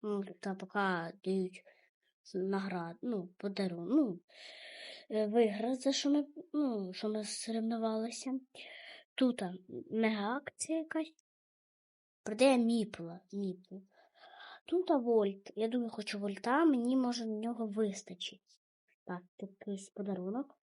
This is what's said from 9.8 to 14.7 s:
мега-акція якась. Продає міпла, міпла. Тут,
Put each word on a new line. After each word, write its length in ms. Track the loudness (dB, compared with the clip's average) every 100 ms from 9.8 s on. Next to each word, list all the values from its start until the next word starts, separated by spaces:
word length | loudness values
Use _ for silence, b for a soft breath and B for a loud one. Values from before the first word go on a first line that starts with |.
| -4
мега-акція 880 | 2 2 2 0 -2 -6 _ -2 -2
якась. 340 | -2 -4 -4 _ _ _ _ _ _ _ _ _ _ _
Продає 360 | -8 4 6 6
міпла, 600 | 6 2 0 -4 -10 -12 _
міпла. 480 | -4 -4 -4 -10 -16 -16 B B B B B B B
Тут, 240 | -2